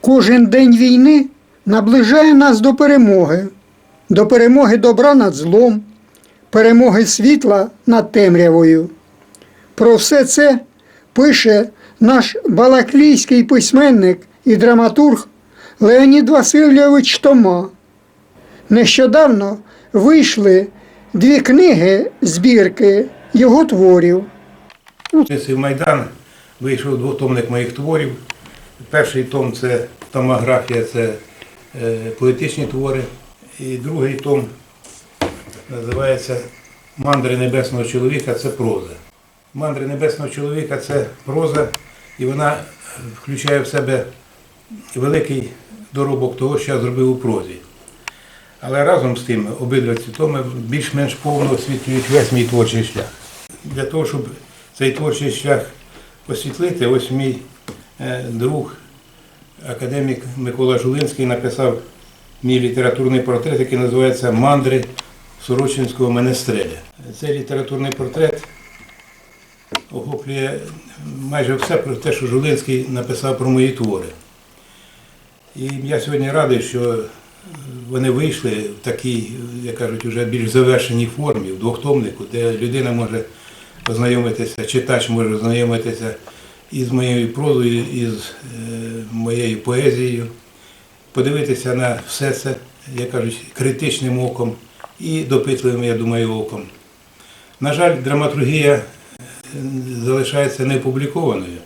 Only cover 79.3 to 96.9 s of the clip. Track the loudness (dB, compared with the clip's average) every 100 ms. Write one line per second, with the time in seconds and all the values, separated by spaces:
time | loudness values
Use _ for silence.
79.3 | -14 -14 -14 -12 -8 -8 -8 -8 -6 -4
80.3 | -4 0 2 2 0 -2 -4 -4 -6 -6
81.3 | -6 -8 -8 -8 -8 -4 -4 -4 -10 -10
82.3 | -6 -6 -4 -6 -4 -4 -6 -6 -8 -12
83.3 | -18 -20 -20 -20 -14 -8 -4 -2 -2 -4
84.3 | -6 -10 -10 -6 -6 -2 -4 -2 -4 -4
85.3 | -4 -4 -2 -2 -4 -6 -8 -12 -14 -20
86.3 | -20 -20 _ _ -10 -4 -4 -2 -2 -4
87.3 | -4 -2 0 0 -2 -6 -6 -6 -8 -14
88.3 | -20 -20 -16 -14 -12 -12 -14 -12 -8 -6
89.3 | -4 -4 -6 -4 0 0 -2 -4 -6 -10
90.3 | -16 _ _ _ _ _ _ _ -4 -2
91.3 | -4 -4 -6 -4 -4 -4 -6 -10 -8 -6
92.3 | -6 -8 -10 -14 _ -14 -10 -8 -6 -8
93.3 | -10 -18 -6 -4 -4 -6 -4 -4 -4 -4
94.3 | -4 -8 -8 _ _ -20 _ -8 -6 -2
95.3 | -2 -2 -4 -2 -2 -4 -4 -4 -2 -4
96.3 | -6 -10 -12 -16 _ _